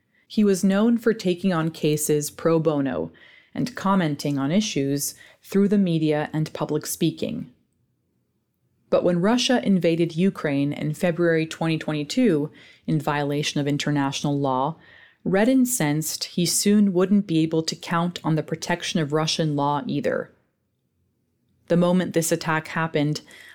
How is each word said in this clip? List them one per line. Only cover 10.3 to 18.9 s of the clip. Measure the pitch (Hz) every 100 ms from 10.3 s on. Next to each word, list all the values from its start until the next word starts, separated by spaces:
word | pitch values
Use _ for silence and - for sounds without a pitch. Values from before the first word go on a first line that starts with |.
| 190 156 139 143
in | - 151
February | 151 180 165 170 165 160
twenty | - 165 156
twenty-two, | - 151 147 - 247 156 151 - - - -
in | 156
violation | 139 147 143 143 147 151
of | 143
international | 147 - 147 135 - 147 143
law, | 139 131 139 165 - - - _ -
Redin | 190 220 262 247
sensed | - 151 147 160 -
he | - -
soon | 170 - 202 208 202
wouldn't | 180 185 202 196
be | 160
able | 160 160
to | 160 -
count | - 170 175 175
on | -
the | 156
protection | 151 160 - 175 -